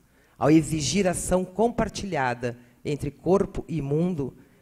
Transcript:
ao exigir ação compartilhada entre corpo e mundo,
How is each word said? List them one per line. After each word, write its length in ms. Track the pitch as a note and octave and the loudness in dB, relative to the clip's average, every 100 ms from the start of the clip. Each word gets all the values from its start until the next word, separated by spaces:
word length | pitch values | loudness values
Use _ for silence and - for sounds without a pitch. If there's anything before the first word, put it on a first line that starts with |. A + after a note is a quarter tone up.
| _ _ _ - | _ _ _ -2
ao 120 | C3 | 4
exigir 560 | D#3+ D3 D#3 C3+ E3 F#3 | 6 4 -2 0 0 0
ação 380 | E3+ - F3+ | -2 0 -2
compartilhada 1120 | F#3 - A#3 A#3 G#3+ - G3+ D#3+ C3 A#2+ A#2+ A#2+ - _ | -2 0 0 0 -2 -4 -4 -2 -2 -2 -6 -8 -14 _
entre 260 | - C#3+ D3 | -6 -6 -6
corpo 540 | - - F#3+ F#3 - - | -6 2 2 2 -4 -6
e 140 | E3 | -4
mundo, 520 | C#3 D3 F3 F3+ C3 - - _ | -2 0 0 -2 -6 -8 -20 _